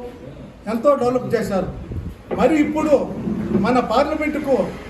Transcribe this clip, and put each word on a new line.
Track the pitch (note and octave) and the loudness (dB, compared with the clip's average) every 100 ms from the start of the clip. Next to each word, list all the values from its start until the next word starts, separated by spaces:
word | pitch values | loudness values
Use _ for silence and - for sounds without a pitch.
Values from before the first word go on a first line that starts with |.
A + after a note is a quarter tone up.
| - - - - - - G3 | -6 -14 -16 -16 -18 -12 -6
ఎంతో | A#3 D4 C#4 | 2 2 4
డెవలప్ | A#3+ B3 - A3 | 2 0 0 -2
చేశారు. | F#3+ F#3+ - - - - - - - - | 0 -2 -2 -8 -10 -8 -8 -12 -8 2
మరి | B3 D#4 D4 | 4 4 2
ఇప్పుడు | D4+ D#4 C#4 - - - - - A3 G#3 | 2 2 2 2 -6 -4 -4 0 0 4
మన | B3+ A#3 | 2 2
పార్లమెంటుకు | A3+ D4 D#4 D4+ C#4+ C4 A#3+ F3 - | 2 2 0 -2 -2 0 2 0 -6